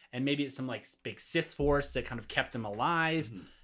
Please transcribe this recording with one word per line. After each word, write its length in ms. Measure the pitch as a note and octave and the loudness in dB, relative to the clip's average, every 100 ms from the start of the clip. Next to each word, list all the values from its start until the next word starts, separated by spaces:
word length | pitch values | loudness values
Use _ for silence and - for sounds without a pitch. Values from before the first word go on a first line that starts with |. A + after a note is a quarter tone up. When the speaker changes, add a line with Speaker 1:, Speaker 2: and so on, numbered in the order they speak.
| - | -10
Speaker 1:
and 140 | B2 C3+ | -2 0
maybe 180 | C#3+ | 2
it's 120 | C#3 - | 0 -2
some, 100 | C3 | -4
like, 160 | A2 | -6
s-, 140 | - - | -8 -10
big 240 | A#2+ G2+ | -10 -6
Sith 340 | - E3 - | -2 0 -2
force 380 | - C#3+ C#3+ - | 0 4 4 2
that 140 | B2+ B2 | -2 -2
kind 120 | A#2 | -6
of 80 | - | -2
kept 280 | D3 B2+ A#2 | -2 0 -2
him 100 | G#2+ | -4
alive 600 | G#2 C#3+ E3 D#3+ D#3+ A2+ | 0 2 4 4 2 0
Speaker 2:
Mm-hmm. 140 | G2+ - - | -8 -14 -20